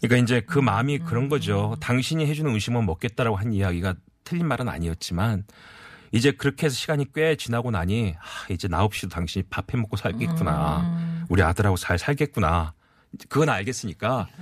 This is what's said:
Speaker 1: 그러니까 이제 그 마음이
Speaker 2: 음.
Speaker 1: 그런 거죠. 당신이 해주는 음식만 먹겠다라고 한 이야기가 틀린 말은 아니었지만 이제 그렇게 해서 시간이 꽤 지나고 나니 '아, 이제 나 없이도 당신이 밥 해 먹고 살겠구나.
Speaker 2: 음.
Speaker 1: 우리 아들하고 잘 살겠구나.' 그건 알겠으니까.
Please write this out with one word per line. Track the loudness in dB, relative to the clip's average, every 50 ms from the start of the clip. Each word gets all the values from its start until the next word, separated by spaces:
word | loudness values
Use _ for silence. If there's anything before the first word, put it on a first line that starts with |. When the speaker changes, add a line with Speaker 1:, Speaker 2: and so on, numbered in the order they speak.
Speaker 1:
그러니까 | 0 4 4 6 6
이제 | 6 4 2 2
그 | 2 2 2
마음이 | 4 4 2 2 2 0 0 -2
Speaker 2:
음. | -2
Speaker 1:
그런 | -2 -2 0 0 0
거죠. | 0 0 0 0 0 0 0 -2 -4 -4
당신이 | -2 0 0 0 0 0 0 0 0
해주는 | 0 0 0 0 0
음식만 | 0 0 0 0 0 0 2
먹겠다라고 | 0 0 -2 -4 -4 -2 0 0 0 0
한 | 0 0 0 0
이야기가 | 0 0 0 0 -2 -2 -2 -4 -6 -8 _ _ _ -12
틀린 | -6 -4 -2 -2
말은 | 0 -2 -2 -2 -4
아니었지만 | -4 -4 -4 -4 -4 -6 -6 -4 -2 0 0 0 0 -2 -4 -6 -14 -20 -20 -20 -20 -20 -20 -20 -20 -20 -10 -2 0
이제 | 2 4 4 2
그렇게 | 2 0 -2 0 0 0
해서 | 0 0
시간이 | -2 -2 -2 0 0 -2 -2 -2
꽤 | 0 2 2 2
지나고 | 0 -2 -2 -2 -2 0 0
나니 | 0 0 0 0 0 0 0 0 -2 -6
'아, | -10 -14 -14 -12 -8 -6 -6
이제 | -4 -4
나 | -2 0 2 2
없이도 | 2 0 -2 -6 -6
당신이 | -4 -4 -4 -4 -2 -4 -4 -4
밥 | -6 -8 -6 -4 -2
해 | -2
먹고 | -2 -2 -2 -2
살겠구나. | -2 -2 -2 -2 -2 -2 0 0 0 0 0 2 0 0 0 0
Speaker 2:
음. | 0 0 0 -2 -4 -4 -4 -6 -4 0
Speaker 1:
우리 | 4 4 4
아들하고 | 4 4 2 2 2 2
잘 | 0 0 0 -2 0
살겠구나.' | 0 0 0 0 0 -2 0 0 2 2 2 2 0 -2 -6 _ _ _ _ _ _ _ -20 -18 -10 -4
그건 | 0 2 2 4
알겠으니까. | 2 0 0 -4 -6 -6 -6 -8 -6 -4 -2 0 0 0 -2 -4 -8 -16